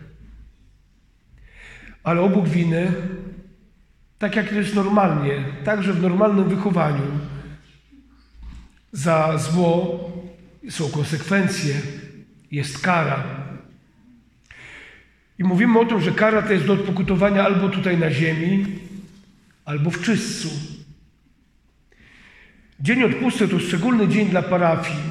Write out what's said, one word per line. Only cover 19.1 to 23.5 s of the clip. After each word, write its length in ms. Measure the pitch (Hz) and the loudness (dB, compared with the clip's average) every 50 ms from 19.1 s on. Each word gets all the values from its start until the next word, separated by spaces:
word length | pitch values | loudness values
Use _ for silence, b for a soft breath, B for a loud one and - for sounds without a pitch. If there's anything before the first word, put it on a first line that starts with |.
| - - - _ _ _ _ _ _ _ - | -20 -20 -20 _ _ _ _ _ _ _ -12
albo 240 | 151 147 147 147 175 | -8 -4 -2 -2 -2
w 120 | 165 - | -2 -2
czyśćcu. 480 | - 233 214 - - - - - - 156 147 - - - - - - - - - _ _ _ _ _ _ _ _ _ _ _ _ _ _ _ _ _ _ b b b b b b b b b b b b b b b b b - | 0 0 0 0 0 -4 -6 -6 -8 -8 -8 -8 -10 -10 -14 -18 -18 -20 -20 -20 _ _ _ _ _ _ _ _ _ _ _ _ _ _ _ _ _ _ b b b b b b b b b b b b b b b b b -6
Dzień 240 | 139 160 240 262 247 | 0 0 2 4 4
odpusty 440 | 196 135 - 254 247 - - 214 | 2 2 2 0 0 2 2 2
to 120 | 175 | 2